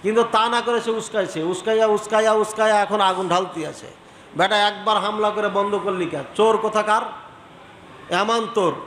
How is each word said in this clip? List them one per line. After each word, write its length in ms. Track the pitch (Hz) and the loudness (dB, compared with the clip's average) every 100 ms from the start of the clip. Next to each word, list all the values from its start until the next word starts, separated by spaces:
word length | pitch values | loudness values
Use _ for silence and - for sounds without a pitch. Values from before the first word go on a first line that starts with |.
কিন্তু 220 | 196 220 226 | 2 2 2
তা 180 | 220 214 | 2 2
না 120 | 233 | 0
করে 200 | 226 233 | 0 -2
সে 100 | 233 | -2
উস্কাইছে, 520 | 226 220 220 170 165 | -4 -4 -4 -4 -4
উস্কাইয়া, 420 | 165 180 220 220 220 | -4 -2 0 2 2
উস্কাইয়া, 460 | 208 - 220 220 | 2 0 2 4
উস্কাইয়া 480 | 214 208 - 220 208 | 2 0 0 2 4
এখন 220 | 196 208 | 2 2
আগুন 280 | 190 185 185 | 2 0 0
ঢালতে 380 | 175 185 165 151 | 0 0 -6 -10
আছে। 200 | - - - - - - 151 | -10 -18 -20 -20 -20 -12 -2
বেটা, 300 | 190 208 208 | 0 2 2
একবার 300 | 196 202 208 | 0 0 0
হামলা 320 | 196 214 214 | 0 0 0
করে 200 | 208 208 | 0 -2
বন্ধ 300 | 196 202 202 | 0 0 -2
করলি 220 | 185 185 165 | -2 -2 -4
কে? 120 | 156 135 - | -4 -8 2
চোর 220 | 220 214 | 4 4
কোথাকার, 440 | 220 214 214 214 - - - - - - - - - - - | 0 0 2 0 0 -12 -18 -20 -20 -20 -20 -20 -20 -20 -4
এমান 380 | 175 208 233 220 | -2 0 0 -2
তোর 200 | 214 180 135 | 0 0 -2